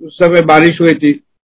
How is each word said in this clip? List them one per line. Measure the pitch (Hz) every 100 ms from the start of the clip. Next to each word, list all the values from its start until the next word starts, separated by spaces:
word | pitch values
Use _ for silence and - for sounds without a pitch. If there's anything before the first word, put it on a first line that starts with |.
उस | 170 -
समय | 175 170
बारिश | 156 156 170 165
हुई | 170
थी। | 147 147 147 _ _